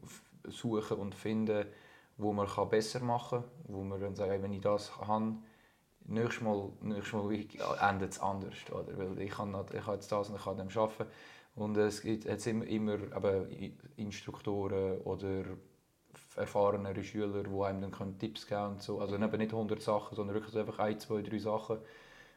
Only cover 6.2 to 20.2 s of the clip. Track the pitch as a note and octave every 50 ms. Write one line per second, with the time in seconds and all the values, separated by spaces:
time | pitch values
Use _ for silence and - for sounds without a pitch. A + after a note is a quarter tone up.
6.2 | A#2 A#2 - - A#2 G#2+ G#2 G2+ G2 - - - G2 G#2 G#2 G2+ G2+ - A#2 G#2
7.2 | G2+ G2+ G#2+ G#2 G#2+ - - - - - - - G2+ G2+ G2 F#2+ F#2+ F#2+ - -
8.2 | - G2 G2 G2+ F#2 - - - - - - F#2+ F2 F2 F#2 F#2+ F#2+ F#2 F#2+ -
9.2 | G2 G2+ G2+ - G#2 G2+ F#2+ G2 G2 - - - - G#2+ G2+ G2 - - G#2+ G#2
10.2 | G2+ G#2 G#2 G2 - G2 F#2+ G2 F#2+ F#2+ G2 A2+ A2 G#2+ - - G#2+ - - -
11.2 | - - - - - - - G#2+ G#2 G#2+ G#2+ G#2 G#2+ G#2 G2+ - - A2 A2 G#2+
12.2 | - - G#2 G2+ - A#2+ A2 A2+ - - A2 G#2+ G#2+ G#2+ G#2 G2+ G2+ - - F#2+
13.2 | G#2 G2+ F#2+ F#2+ F2+ - - - G2 - - - - - - - G#2+ G2+ F#2+ -
14.2 | - - - - - G#2+ G2+ G2+ G2 G2 G2 F#2+ F#2+ F#2+ F#2+ - - F#2+ F#2+ F#2+
15.2 | G2 F#2+ F#2+ F#2+ F#2 F#2 F2+ - - - - _ _ _ _ _ _ _ - -
16.2 | - - - - G2+ G2+ - G#2 G2+ G2+ G#2 G2+ G2 G2 G2 G2+ G2 - - G#2+
17.2 | G#2 G2+ G2+ G2+ G2+ G2 G2 F#2+ G2+ G2 G2 F#2+ G2 F#2+ - - G2 F#2+ F#2+ -
18.2 | A2+ A2 A2 - - - G#2 G#2 G#2 G2+ G2+ G2 - - G#2 G2+ G#2 G2 G2+ G2+
19.2 | G#2+ G#2+ G#2+ G#2+ A2 A2 A2+ A2+ A2 G#2 G#2+ - - A2+ G#2 G#2 - - G#2 G#2+